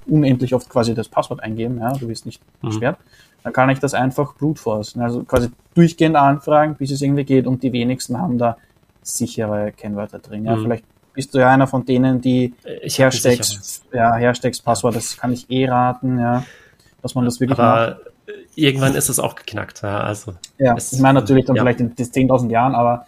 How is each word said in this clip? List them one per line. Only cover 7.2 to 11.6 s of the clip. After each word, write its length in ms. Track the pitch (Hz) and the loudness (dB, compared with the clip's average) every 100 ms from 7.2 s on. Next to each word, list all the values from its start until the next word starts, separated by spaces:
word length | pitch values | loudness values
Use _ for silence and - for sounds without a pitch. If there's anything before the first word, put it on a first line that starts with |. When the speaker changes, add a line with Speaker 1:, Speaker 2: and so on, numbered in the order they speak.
Speaker 1:
geht 220 | 139 135 123 | 2 2 2
und 160 | 127 | -2
die 100 | 131 | -2
wenigsten 460 | 120 120 127 - 123 | -2 -2 -2 -4 -4
haben 160 | 180 120 | -2 0
da 180 | 117 - _ _ _ _ | 0 -2 _ _ _ _
sichere 720 | - - 120 - 107 104 104 | -10 -6 -6 -4 -4 -2 -4
Kennwörter 460 | - 107 101 107 101 | -8 -10 -8 -8 -12
drin, 260 | - 104 110 | -14 -8 -2
ja, 100 | 113 | -2
Speaker 2:
Mhm. 60 | |
Speaker 1:
vielleicht 220 | 117 117 _ _ _ | -2 -4 _ _ _
bist 200 | 135 - | -10 -2
du 40 | 135 | 4
ja 120 | 127 | 6
einer 160 | 135 | 6